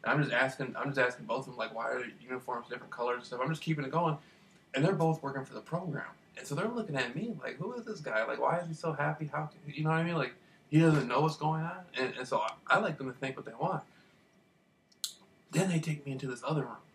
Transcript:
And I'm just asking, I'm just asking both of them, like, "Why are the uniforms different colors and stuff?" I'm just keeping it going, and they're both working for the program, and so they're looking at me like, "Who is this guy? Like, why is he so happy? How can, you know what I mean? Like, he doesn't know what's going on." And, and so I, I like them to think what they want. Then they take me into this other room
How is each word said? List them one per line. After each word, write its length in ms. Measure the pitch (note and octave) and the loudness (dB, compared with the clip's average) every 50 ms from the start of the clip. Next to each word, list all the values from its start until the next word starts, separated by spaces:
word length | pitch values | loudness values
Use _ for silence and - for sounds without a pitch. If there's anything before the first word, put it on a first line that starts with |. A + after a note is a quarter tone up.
| - | 2
And 80 | A#2 | 2
I'm 100 | B2+ D3+ | 4 4
just 120 | C#3+ A#2+ A#2 | 4 4 4
asking, 420 | B2 C3+ C3 - - C3 B2 A2 | 4 2 2 2 -4 -6 -6 -4
I'm 120 | - B2 C#3+ | -4 -4 -2
just 100 | C3+ C3 | 2 2
asking 280 | B2 B2 A#2+ - A#2 | 2 2 0 -4 -6
both 200 | G#2+ A#2 C3 C3 | -4 -4 -4 -4
of 60 | B2+ B2 | -8 -6
them, 40 | |
like, 160 | A#2+ A2+ A2 A2 | -6 -6 -6 -4
"Why 180 | A2+ A#2 B2 | -6 -4 -2
are 80 | B2+ B2+ | -2 -4
the 120 | B2 A2 - - | -4 -8 -10 -16
uniforms 460 | A#2 B2+ B2+ B2+ B2+ - B2 A#2+ A#2 - | -10 -8 -8 -8 -6 -6 -6 -6 -6 -10
different 220 | B2 B2 A#2+ - | -12 -12 -10 -12
colors 260 | - - A#2+ B2 B2 | -6 -2 -2 -2 -2
and 80 | B2 - | -2 -4
stuff?" 140 | - B2+ A#2+ | -8 -4 -2
I'm 80 | B2+ D3+ | 0 -2
just 120 | D#3+ D3+ | -2 -2
keeping 240 | - E3 D#3+ D3 C#3 | 0 -2 -2 -2 -2
it 60 | C3 | 0
going, 260 | C#3+ E3 F3 D#3+ D3+ - - - - - - - - - _ _ - | 0 2 2 2 0 -2 -6 -20 -20 -20 -20 -20 -20 -20 _ _ 0
and 100 | C3 D3+ | 4 4
they're 100 | F#3 F#3+ | 4 4
both 300 | D3+ D#3+ D#3+ D#3 - - | 4 4 4 4 2 -2
working 220 | C#3 C3+ C3+ C3 | -6 -4 -6 -8
for 80 | - A#2 | -6 -10
the 80 | G#2+ | -12
program, 480 | - - D#3+ F3 F#3+ E3+ C#3 A#2 - - - - - - - | -8 -6 -6 -4 -4 -4 -6 -6 -6 -8 -14 -18 -20 -18 -16
and 80 | - - | -14 -8
so 100 | - C#3+ | -6 -4
they're 120 | D#3 F#3+ | -2 -2
looking 300 | A#3 A#3+ A#3 G#3+ - C#3+ | -2 -2 -2 -4 -2 0
at 180 | C3 B2 A#2+ B2 | 0 0 0 -2
me 200 | D#3+ G#3 A#3+ F#3 D3+ | -4 -4 -4 -6 -6
like, 160 | B2+ A#2+ - | -8 -8 -6
"Who 160 | - E3+ A3 B3 | -6 -6 -6 -6
is 120 | A#3+ A3+ | -6 -8
this 160 | A3+ G#3 D#3+ | -8 -10 -8
guy? 240 | D3 C3+ A2 A2 A2+ | -4 0 2 2 2
Like, 160 | A#2 B2 A#2+ | 2 0 2
why 160 | B2+ C3+ D#3+ F3 | 2 2 2 2
is 80 | F3 | 0
he 60 | E3 D#3+ | -4 -6
so 180 | - - D#3+ | -2 -2 -2
happy? 380 | D3 C#3+ D3 D#3 D3+ - D#3 D3 | 0 0 0 -2 0 -2 -4 -4
How 140 | - D3+ D#3 | -4 -4 -4
can, 280 | D3+ - - - C#3+ - | -6 -10 -12 -14 -10 -4
you 100 | - D3+ | 0 2
know 80 | D#3 | 2
what 80 | D#3+ D#3+ | 4 2
I 40 | E3+ | 2
mean? 120 | E3+ E3+ | 2 2
Like, 180 | D#3 C3 A#2+ - - - - - - _ - | 0 0 -2 -4 -14 -20 -20 -20 -20 _ 6
he 100 | D3 D#3 | 8 8
doesn't 280 | E3 D#3+ D#3 D3 B2+ | 10 10 8 6 4
know 140 | A#2 A#2+ C3+ | 4 4 4
what's 160 | D3+ D#3+ D3+ | 4 4 2
going 240 | - D3 D#3 D#3+ D#3+ | 2 0 0 0 0
on." 160 | D#3+ E3+ F3+ F#3 - - - | -2 -4 -6 -10 -12 -8 -2
And, 160 | B2+ C3 B2 - | -2 -2 -2 -2
and 100 | B2 B2+ | -6 -4
so 120 | - B2+ A2+ | 0 0 0
I, 100 | - - - - _ | 0 0 -4 -6 _
I 120 | - C3+ G3 | 4 4 4
like 180 | A3 F#3 D#3 | 4 0 -2
them 100 | - C3+ | -2 -6
to 100 | C3 B2 | -8 -6
think 200 | - C#3 C3+ C3 | -4 -6 -6 -6
what 80 | - - | -6 -10
they 80 | A2+ A2+ | -12 -6
want. 260 | A#2+ D3+ F#3 F#3+ D#3+ - - - - - _ _ _ _ _ _ _ _ _ _ _ _ _ _ _ _ _ _ _ - - - - - _ _ _ _ _ | -2 -2 -2 -2 -2 -6 -10 -20 -20 -20 _ _ _ _ _ _ _ _ _ _ _ _ _ _ _ _ _ _ _ -10 -10 -10 -14 -20 _ _ _ _ _
Then 180 | - D#3+ F#3+ F#3 | 2 2 4 4
they 100 | E3+ D#3+ | 4 2
take 260 | D3+ E3 D3+ D3 - | 2 0 -2 -2 -4
me 60 | C#3+ | -6
into 160 | C3 B2+ C#3+ | -6 -4 -4
this 140 | B2+ - - - | -6 -6 -4 -2
other 160 | - D#3+ D3 | 0 0 0
room 160 | A#2+ A2+ A2+ - - - | 0 -2 -6 -14 -16 -20